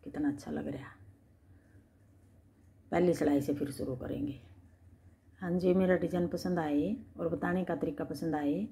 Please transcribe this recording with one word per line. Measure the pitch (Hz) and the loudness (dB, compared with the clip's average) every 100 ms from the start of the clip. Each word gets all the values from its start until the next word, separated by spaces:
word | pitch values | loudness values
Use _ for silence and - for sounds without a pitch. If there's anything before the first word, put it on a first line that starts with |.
कितना | - 139 147 | -10 -2 -2
अच्छा | 139 - | -2 -6
लग | 147 147 | -6 -6
रहा | 135 | -8
है। | - - - - _ _ _ - - - _ _ - - - - - _ - - - | -10 -18 -20 -20 _ _ _ -20 -20 -20 _ _ -20 -20 -20 -20 -20 _ -20 -20 -2
पहली | 170 175 | 4 4
सिलाई | 165 143 143 | 4 4 4
से | 135 | 2
फिर | 147 143 | -2 -2
शुरू | 139 - 127 | -4 -6 -6
करेंगे। | 131 135 143 131 - - - - - - - - _ - | -4 -4 -4 -6 -14 -20 -20 -20 -20 -20 -20 -20 _ -10
हाँ | 180 | -2
जी, | 180 185 | 2 4
मेरा | 185 185 180 | 4 6 4
डिजाइन | 170 175 175 | 2 0 -2
पसंद | 175 185 175 | -2 -2 0
आए | 156 147 165 214 - - | 2 0 0 -2 -8 -6
और | 170 | -4
बताने | 170 175 180 180 | 0 0 0 0
का | 165 | -2
तरीका | 165 151 156 | -2 -4 -6
पसंद | 143 165 156 | -4 -2 0
आए | 143 151 220 | 0 0 -2